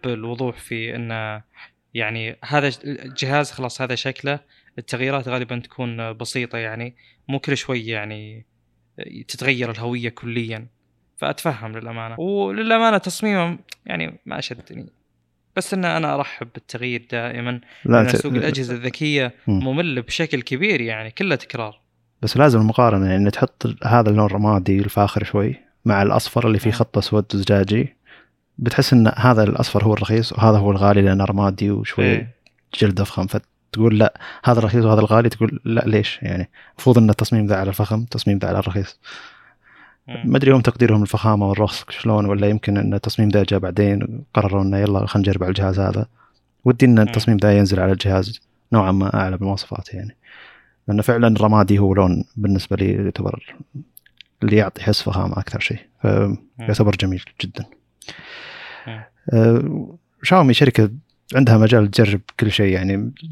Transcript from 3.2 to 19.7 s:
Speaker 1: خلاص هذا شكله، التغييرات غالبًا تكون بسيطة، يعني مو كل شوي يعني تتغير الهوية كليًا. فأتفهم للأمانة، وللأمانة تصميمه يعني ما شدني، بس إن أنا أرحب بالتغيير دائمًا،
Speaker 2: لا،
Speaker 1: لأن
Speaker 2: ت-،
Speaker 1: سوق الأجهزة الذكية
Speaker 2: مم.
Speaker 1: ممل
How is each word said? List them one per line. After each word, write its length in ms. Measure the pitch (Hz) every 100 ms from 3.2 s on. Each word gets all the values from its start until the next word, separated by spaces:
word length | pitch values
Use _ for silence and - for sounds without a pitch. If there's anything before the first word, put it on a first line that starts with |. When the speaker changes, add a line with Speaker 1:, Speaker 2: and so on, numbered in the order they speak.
| 135 143 143
Speaker 1:
خلاص 300 | - 127 -
هذا 140 | 127 123
شكله، 440 | 135 131 139 147 - _ _ -
التغييرات 500 | 117 123 131 139 127
غالبًا 320 | 127 120 120
تكون 540 | - - 120 117 113
بسيطة، 440 | 113 117 131 120 117
يعني 380 | 113 110 120 - _ _ -
مو 120 | 135
كل 180 | - 135
شوي 300 | - 123 110
يعني 580 | 113 104 107 107 110 113 _ _ _ _ - - - -
تتغير 440 | - 131 127 120
الهوية 380 | 110 117 123 117
كليًا. 580 | - 120 117 113 110 120 _ _ _ _ _
فأتفهم 600 | 147 143 170 123 113 110
للأمانة، 420 | 113 117 113 113
وللأمانة 800 | 175 202 196 202 220 226 226 208
تصميمه 600 | 180 - 214 196 170 175 - - -
يعني 340 | - - - -
ما 160 | -
شدني، 480 | - 123 - - - _ _ _ _ _ _ -
بس 180 | -
إن 120 | 196 175
أنا 300 | 160 151 143
أرحب 320 | 143 - 120
بالتغيير 540 | 120 - 117 123 120 117
دائمًا، 400 | 120 120 120 120 123 - - -
Speaker 2:
لا، 180 | 117
Speaker 1:
لأن 40 | 110
Speaker 2:
ت-، 80 | -
Speaker 1:
سوق 180 | 147
الأجهزة 400 | 123 151 139 123
الذكية 600 | 123 123 - 151 147 127 123 -
Speaker 2:
مم. 120 | 98
Speaker 1:
ممل 340 | 131